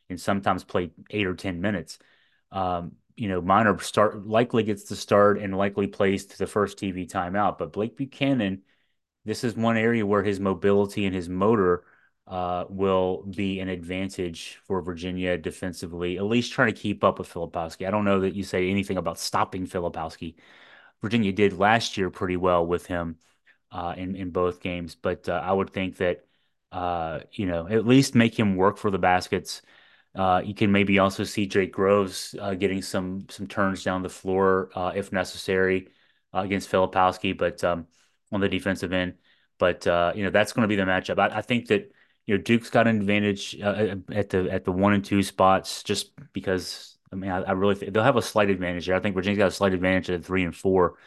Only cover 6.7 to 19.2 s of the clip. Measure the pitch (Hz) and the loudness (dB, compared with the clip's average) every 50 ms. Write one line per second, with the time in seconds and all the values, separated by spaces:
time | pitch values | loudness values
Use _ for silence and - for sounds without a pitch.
6.7 | - - 107 98 90 92 90 82 - 98 87 90 92 104 104 92 85 - 87 78 | -2 -4 -6 -6 -6 -6 -8 -6 -6 -4 -4 -2 -2 0 0 0 0 -2 -6 -6
7.7 | - 98 107 120 - - 139 123 - - 143 139 139 123 104 95 95 98 - _ | -4 -4 -4 -4 -4 -8 -10 -10 -4 -2 0 0 2 2 0 0 -2 -4 -8 _
8.7 | _ _ _ _ _ _ _ _ _ _ _ 107 107 - - 120 98 107 113 117 | _ _ _ _ _ _ _ _ _ _ _ -8 -6 -4 -4 -4 -2 0 0 2
9.7 | 113 113 110 117 117 117 104 98 104 101 95 104 98 95 98 98 95 87 - 101 | 2 4 2 2 2 2 2 2 2 2 2 2 0 0 0 -2 -2 0 2 4
10.7 | 101 101 101 98 - 107 101 95 92 92 85 87 90 92 98 107 117 110 95 90 | 4 4 2 2 0 -2 -2 -2 -2 -4 -4 -6 -2 0 2 4 4 4 4 4
11.7 | 87 85 - _ _ _ _ _ _ _ _ - 95 90 90 87 90 87 90 - | 2 0 -2 _ _ _ _ _ _ _ _ -10 -8 -6 -4 -4 -4 -4 -6 -8
12.7 | 98 95 98 95 95 92 92 92 92 95 98 101 90 98 101 95 95 95 92 95 | -4 -2 0 2 2 2 2 0 -2 -4 -6 -8 -6 -4 -4 -2 -2 -4 -4 -6
13.7 | 92 87 85 85 90 92 95 95 - - 90 87 82 - - - - - _ - | -6 -6 -8 -8 -6 -6 -6 -6 -6 -6 -6 -6 -6 -10 -14 -16 -16 -18 _ -6
14.7 | 101 92 82 90 90 80 85 90 90 92 90 90 90 85 80 90 - - - 92 | -6 -4 -4 -6 -8 -8 -8 -6 -6 -4 -2 -2 -2 -2 -4 -8 -8 -8 -8 -10
15.7 | 85 - - 85 85 85 87 90 90 90 101 104 117 120 117 - - - 131 113 | -8 -10 -10 -10 -8 -6 -4 -4 -4 -4 -2 0 0 0 0 0 0 0 0 0
16.7 | 101 - - 104 101 - - 98 92 - 92 - - 87 85 82 - 87 82 82 | 0 -2 -4 -6 -2 2 2 2 2 0 -4 -10 -8 -8 -8 -6 -6 -6 -6 -6
17.7 | - - 92 95 104 107 104 101 98 95 95 95 85 101 95 - - 95 92 92 | -8 -8 -4 -2 -2 0 2 2 2 2 0 0 -2 -4 -6 -4 -2 -2 0 0
18.7 | 98 101 95 - 98 90 82 85 85 - | 0 0 -2 -2 -2 -2 -2 -4 -4 -6